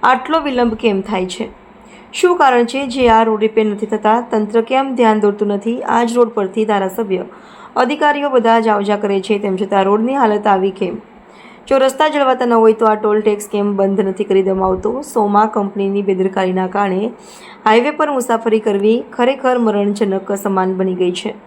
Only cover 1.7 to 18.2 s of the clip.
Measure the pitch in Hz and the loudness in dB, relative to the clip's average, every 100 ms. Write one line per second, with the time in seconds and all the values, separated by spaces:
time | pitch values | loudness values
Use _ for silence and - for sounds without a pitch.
1.7 | - - - - - 359 359 277 247 233 | -20 -20 -20 -16 0 0 4 4 4 0
2.7 | 262 277 254 247 220 226 220 220 220 214 | -2 -4 0 4 4 4 0 0 0 0
3.7 | 208 214 214 214 226 240 226 208 226 226 | -2 -4 -2 0 0 0 -2 0 -2 0
4.7 | 262 269 247 233 214 208 202 202 202 226 | 0 0 2 2 4 2 0 -2 -2 -4
5.7 | 240 - 233 240 233 233 226 190 208 214 | -6 -2 0 0 2 2 2 -4 -2 0
6.7 | 208 190 190 214 185 - - - - - | 0 0 -4 -4 -4 -6 -14 -20 -20 -8
7.7 | - 247 302 302 294 285 262 226 226 220 | -2 0 2 0 0 0 2 4 4 2
8.7 | 208 202 202 208 196 190 202 202 185 196 | 0 0 -2 0 -2 0 -2 -2 -4 0
9.7 | 196 196 214 226 277 233 208 208 190 196 | 0 2 2 0 0 0 0 2 0 0
10.7 | 190 185 - - - - - - - - | -4 -6 -6 -14 -20 -20 -20 -20 -20 0
11.7 | 269 262 262 311 294 269 247 247 233 220 | 2 2 2 0 2 0 0 2 4 4
12.7 | 220 226 214 214 214 214 208 208 208 202 | 4 2 2 0 0 0 -2 -4 -4 -2
13.7 | 202 196 196 196 190 202 196 190 190 190 | 0 0 0 -2 -2 0 2 2 0 0
14.7 | 190 208 247 294 240 208 208 220 220 196 | -2 -4 -6 -6 -2 0 2 2 0 -4
15.7 | 202 196 202 196 190 190 190 185 185 185 | -4 -2 -2 -2 0 -2 -2 -2 -2 -2
16.7 | 196 202 185 220 - - - - - - | -2 -2 -2 -4 -8 -20 -20 -20 -4 2
17.7 | 226 254 302 302 277 | 4 2 -2 -2 -2